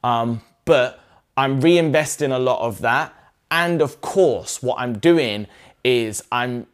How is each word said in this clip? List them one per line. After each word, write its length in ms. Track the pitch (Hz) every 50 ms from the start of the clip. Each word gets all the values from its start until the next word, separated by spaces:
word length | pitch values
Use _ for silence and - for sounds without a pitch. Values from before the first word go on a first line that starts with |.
| -
Um, 380 | 123 120 117 117 117 117 113 - _ _ _ _
but 340 | - 160 135 123 127 - - _ _ _ _ _ _ _ -
I'm 240 | 135 135 135 135
reinvesting 760 | 127 165 175 170 165 156 135 151 151 143 - - 151 135 131
a 40 | 127
lot 220 | 127 127 127 -
of 180 | - 117 107 90
that. 320 | 110 113 120 139 156 - - _ _ _ _ _ _ _
And 320 | 156 165 170 170 175 165
of 200 | 156 131 - -
course, 600 | - - - 196 185 156 117 92 - - - -
what 180 | - 120 117 -
I'm 200 | 127 123 120 104
doing 480 | - 170 170 165 143 117 104 104 107 - - - - - _ _ _
is 380 | 127 127 120 117 110 104 - - _
I'm 360 | 117 120 123 123 123 120 - _